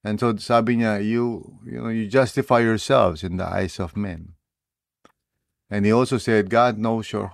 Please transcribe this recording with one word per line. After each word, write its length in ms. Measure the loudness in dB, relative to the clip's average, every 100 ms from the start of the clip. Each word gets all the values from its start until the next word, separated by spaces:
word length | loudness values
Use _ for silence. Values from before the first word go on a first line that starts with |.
And 120 | -4 -2
so 160 | -2 -2
sabi 440 | 2 2 2 0
niya, 240 | 0 0
"You, 540 | -2 -2 -2 -6 -12 -20 -14
you 160 | -10
know, 100 | -6
you 160 | -6 0
justify 520 | 2 2 -2 0 2
yourselves 560 | 2 0 2 4 4 0
in 160 | -6 -6
the 80 |
eyes 320 | -4 -4 -4 -6
of 220 | -8 -6
men." 400 | -8 -10 -16 -20 _ _ _ _ _ _ _ _ _ _ _ _ _
And 160 | 0
he 80 | 4
also 240 | 4 2 -2
said, 320 | 2 2 2
"God 300 | 2 2 2
knows 340 | -2 -2 -4
your 160 | -8 -6